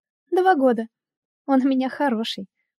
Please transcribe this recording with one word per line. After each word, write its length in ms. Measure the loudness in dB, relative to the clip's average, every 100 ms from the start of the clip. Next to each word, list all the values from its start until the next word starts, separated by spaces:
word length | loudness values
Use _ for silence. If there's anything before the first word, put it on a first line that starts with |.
| _ _ _
"Два 240 | 0 2 2
года. 320 | 2 0 -4 _ _ _ _ _ 0
Он 180 | 2
у 60 | 2
меня 200 | 0 -2
хороший. 580 | -2 -2 -2 -4 -10 -14 _ _